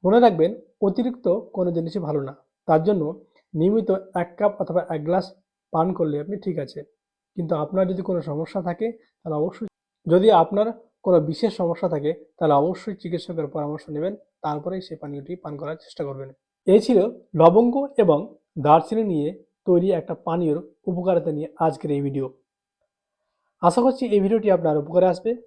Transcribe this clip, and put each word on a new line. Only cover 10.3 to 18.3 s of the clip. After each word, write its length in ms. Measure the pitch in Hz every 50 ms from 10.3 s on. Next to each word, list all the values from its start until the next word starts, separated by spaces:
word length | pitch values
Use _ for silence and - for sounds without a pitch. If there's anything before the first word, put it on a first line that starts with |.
| 208 170
আপনার 260 | 165 - 202 196 214 226 226 - - _ _ _ _
কোনো 140 | 196 180 170 156 151
বিশেষ 220 | 160 - 240 226 220
সমস্যা 340 | - 185 170 165 - - 175
থাকে, 220 | 165 147 143 151 170 - - _ _
তাহলে 180 | _ 170 156 143
অবশ্যই 420 | 143 147 170 185 185 - 220 196 -
চিকিৎসকের 480 | - 180 175 170 - - 170 165 151
পরামর্শ 380 | 139 - 160 147 147 151 151 - -
নেবেন, 240 | 151 147 160 190 208 208 _ _ _ _
তারপরেই 400 | - 156 151 151 147 175 185 185
সেই 160 | 185 - 165
পানীয়টি 360 | 156 - 143 143 143 139 165 180
পান 180 | 180 _ 156 147
করার 200 | 139 156 147 160 156 _
চেষ্টা 200 | - - - 156
করবেন। 260 | 139 135 131 135 135 135 _ _ _ _ _ _
এই 140 | 190 185 220
ছিল 180 | 214 - 247 196 185 233 - - _ _ -
লবঙ্গ 400 | 156 160 170 180 214 240 240 240 277 277 277 -
এবং 220 | - 214 175 151 143 196 -